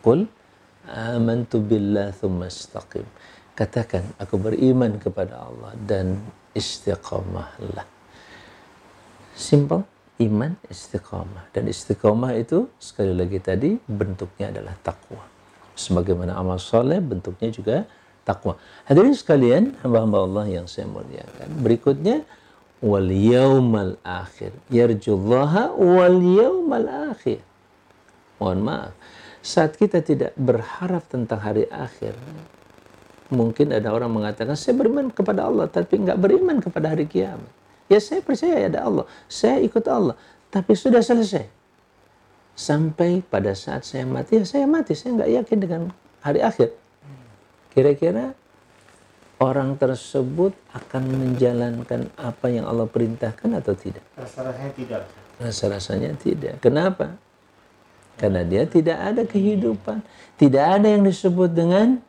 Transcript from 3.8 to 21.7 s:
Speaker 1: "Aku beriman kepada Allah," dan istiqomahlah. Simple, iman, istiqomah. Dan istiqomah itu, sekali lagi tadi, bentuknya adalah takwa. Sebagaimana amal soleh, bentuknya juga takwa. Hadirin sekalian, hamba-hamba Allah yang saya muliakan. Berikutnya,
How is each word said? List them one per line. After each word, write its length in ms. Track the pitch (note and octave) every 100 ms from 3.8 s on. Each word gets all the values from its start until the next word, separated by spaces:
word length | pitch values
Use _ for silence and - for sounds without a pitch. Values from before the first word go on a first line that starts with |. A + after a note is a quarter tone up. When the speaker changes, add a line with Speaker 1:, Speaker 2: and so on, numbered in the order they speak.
| - F#2 G2 -
Speaker 1:
"Aku 160 | G2 G2+
beriman 640 | G#2+ - C3 B2+ A#2+ G#2
kepada 480 | F#2+ G2 F#2 A#1+ A#1+
Allah," 240 | A#1+ G#2+ A2+
dan 400 | G#2 G2 F#2 F#2+ A2 - _
istiqomahlah. 1400 | A2 - - - F2 - F#2+ F#2 F2+ E2+ - G2 G2 - _ _ - - - - - - _ _ _ - - -
Simple, 560 | - - D3 C#3+ E3+ G3 _ _ -
iman, 320 | A2+ G#2 C#3+ F#3 -
istiqomah. 800 | F#2+ - G2+ - F#2 F2 F#2+ - G2
Dan 160 | G#2
istiqomah 640 | - - G2+ G#2+ A2 B2+ A2+
itu, 320 | A2+ E3 B3+ _
sekali 400 | - - G2 F2+
lagi 240 | F2+ F#2+
tadi, 400 | F#2+ F#2+ D3 A#3 -
bentuknya 640 | G#2 - F#2+ F#2 - G2+
adalah 240 | G2+ G2+ F2+
takwa. 400 | - F#2+ _ - - _ _ _ -
Sebagaimana 640 | - - F2+ F2+ F2 F2+ F#2
amal 240 | F#2 F2+
soleh, 400 | - A#2 C3 F3+
bentuknya 480 | D#3 F#2 - F#2 A2+
juga 280 | A2 G#2 C#3 A3 _ _ _ -
takwa. 320 | G2 F#2+ - - -
Hadirin 320 | - C#3+ B3 C4+
sekalian, 560 | - D3 B2 C#3 B3+ -
hamba-hamba 440 | C3 A2+ A2 G2+
Allah 200 | F#2+ G2+ G#2 F2+
yang 60 | F2+
saya 160 | - -
muliakan. 600 | G1+ - - - - - D#3
Berikutnya, 600 | A#2